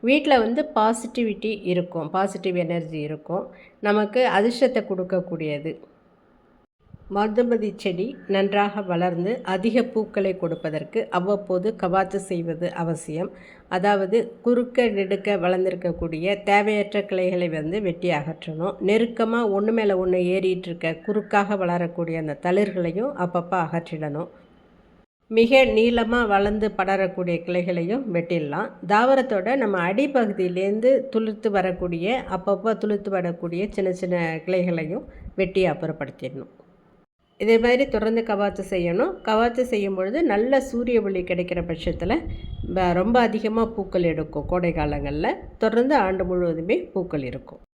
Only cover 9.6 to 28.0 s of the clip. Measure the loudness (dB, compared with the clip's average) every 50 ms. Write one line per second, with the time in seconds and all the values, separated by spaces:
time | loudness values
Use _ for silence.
9.6 | 0 2 2 2 0 0 -2 -4 -4 -2 -2 -2 0 0 -2 -2 -4 -4 -4 -4
10.6 | -6 -6 -6 -6 -8 -4 -4 -4 -4 0 -2 -2 0 0 -2 -2 0 -2 -2 0
11.6 | 0 -2 -4 -2 -2 0 2 2 0 0 -2 -6 -4 -4 -4 -4 -4 -4 -4 -4
12.6 | -4 -6 -4 -4 -4 -2 -4 -4 -6 -8 -6 -6 -6 -6 -8 -14 -20 -20 -20 -20
13.6 | -10 -4 -4 0 2 2 2 2 2 2 2 0 0 0 -8 -4 0 2 2 2
14.6 | 2 0 2 2 2 2 2 0 0 0 -2 -2 0 0 0 2 2 2 2 2
15.6 | 2 0 -2 -2 -4 -4 -4 -2 -4 -6 -4 -2 -2 -2 -2 -2 2 4 4 4
16.6 | 4 4 2 0 0 0 -2 -4 -2 -2 -2 0 0 0 0 0 -2 -2 -2 -4
17.6 | -4 -2 -4 -2 -2 -2 -4 -2 -2 0 0 0 -2 -4 -8 -10 -10 -10 -6 -4
18.6 | -4 -4 -4 -2 0 2 4 4 2 0 0 -2 -2 0 0 0 0 0 0 2
19.6 | 2 2 2 2 2 2 2 2 2 2 2 2 2 2 0 2 2 0 -2 -2
20.6 | -4 -8 -8 -4 -4 -4 -4 -4 -4 -2 -2 -2 -2 0 2 2 2 2 0 0
21.6 | 0 0 0 0 0 -2 -2 -4 -4 -4 -2 -4 -4 -4 -6 -4 -2 2 2 2
22.6 | 2 2 0 -2 -2 -2 -2 -2 -4 -4 -2 -4 -4 -2 -2 -4 -2 -2 -2 -2
23.6 | -2 0 -2 -4 -4 -6 -8 -8 -6 -6 -6 -6 -8 -8 -12 -20 -20 _ _ _
24.6 | _ _ _ _ _ _ _ _ _ _ _ _ _ _ 4 4 6 8 8 6
25.6 | 6 6 6 4 4 4 4 2 2 2 2 0 2 4 4 4 4 2 2 0
26.6 | 0 -2 0 -2 0 0 2 2 2 0 -2 -4 -2 -2 -2 -2 -2 -2 -2 -2
27.6 | 0 0 -2 -2 -2 -2 -2 -2